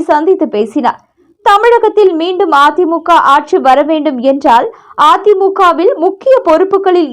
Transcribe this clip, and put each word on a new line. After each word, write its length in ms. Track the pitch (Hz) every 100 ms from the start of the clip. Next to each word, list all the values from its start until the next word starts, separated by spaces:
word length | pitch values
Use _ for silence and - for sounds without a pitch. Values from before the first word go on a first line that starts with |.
| 339
சந்தித்து 380 | 302 330 370 269
பேசினார். 460 | 208 220 302 247 - _ _ _ _ 440
தமிழகத்தில் 680 | 403 466 466 440 415 381 320
மீண்டும் 340 | 339 370 359 277
அ 80 | 294 302
தி 80 | 330
மு 60 | 330 339
க 100 | 320 -
ஆட்சி 260 | 285 294 359 262
வர 120 | 269 302
வேண்டும் 260 | 311 294 254 262
என்றால் 360 | 277 302 233 453 - - - 302
அ 20 | 381
தி 100 | 415 392
மு 80 | 392 392
கவில் 340 | 359 294 392 349
முக்கிய 300 | 359 381 523 523 339
பொறுப்புகளில் 640 | 320 381 392 370 359 294